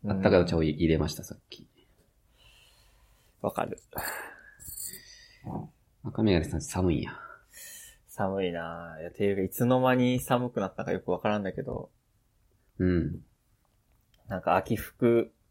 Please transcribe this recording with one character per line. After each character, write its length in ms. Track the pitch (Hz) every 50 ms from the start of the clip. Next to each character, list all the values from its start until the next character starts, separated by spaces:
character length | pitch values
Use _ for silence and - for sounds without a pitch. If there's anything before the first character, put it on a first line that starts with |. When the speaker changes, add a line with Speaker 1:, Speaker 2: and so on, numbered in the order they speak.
| -
Speaker 1:
う 60 | 101
ん。 40 | 104
Speaker 2:
あ 20 |
っ 80 | 95 95
た 80 | 104
か 80 | 101 90
い 20 |
お 60 | 87
茶 100 | 87 87
を 60 | 82 80
入 260 | 78 76 - 87 80
れ 80 | 80
ま 120 | 76 76 76
し 40 | -
た、 100 | - -
さ 100 | - -
っ 40 | - _ _
き。 180 | - - - _ _ _ _ _ _ _ _ _ _ _ _ _ _ _ _ - - - _ _ _ _ _ _ _ _ _ _ _ _ _ _ _ _ -
Speaker 1:
わ 100 | - -
か 140 | - -
る。 120 | - - - - _ - - - - - - - - - - - - - _ - - - - - - - - - - - - - - - - - - - - - - _ _ _ _ _ _ -
Speaker 2:
赤 180 | - - - 110
メ 100 | 107 95
ガ 80 | 82
ネ 60 | 80
さ 100 | 76 -
ん、 60 | 80 82
寒 320 | - - 92 92 92 82
い 60 | 62
ん 20 | -
や。 160 | - - - - - - - _ _ - - - - - - - - - _ _ _ -
Speaker 1:
寒 300 | - 104 95 95 98 95
い 80 | 90 85
な 440 | 85 82 82 85 85 85 82 80 78
ぁ。 20 |
い 40 | 80
や、 60 | 85
て 140 | - - 101
い 80 | 101 98
う 40 |
か、 60 | 95 95
い 60 | 92
つ 160 | - - 127
の 160 | 120 127 127
間 140 | 127 127 127
に 260 | 127 127 123 127 127
寒 300 | 131 - 131 123 123 120
く 100 | - -
な 60 | 98
っ 80 | 95 -
た 80 | - -
か 80 | - 95
よ 80 | 92
く 100 | - -
わ 80 | 92 -
か 120 | - 107
ら 80 | 104 104
ん 40 | 101
だ 120 | 95 92
け 80 | - -
ど。 260 | - - - - - _ _ _ _ _ _ _ _ _ _ _ _ _ _ _ _ _ _
Speaker 2:
う 80 | 92
ん。 340 | 92 90 85 76 71 90 90 - _ _ _ _ _ _ _ _ _ _ _ _ _ _ _ _ _ _ _ _ -
Speaker 1:
な 120 | 104 92
ん 20 | -
か 120 | 85 85
秋 200 | 92 - - 123
服、 560 | 98 - - - _ - 120 117 117 - - _ _ _ _